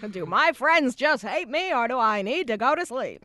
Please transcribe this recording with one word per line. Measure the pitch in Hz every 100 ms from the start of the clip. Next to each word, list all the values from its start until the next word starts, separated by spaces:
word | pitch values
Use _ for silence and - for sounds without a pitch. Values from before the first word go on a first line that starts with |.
| 214
Do | 185
my | 156 185 320
friends | 320 269 330 277
just | 226 254 262
hate | 214 269 320
me, | 285 370
or | 277 233
do | 254
I | 220 208
need | 202 - 175
to | 214
go | 233
to | 311
sleep? | 359 254 196 87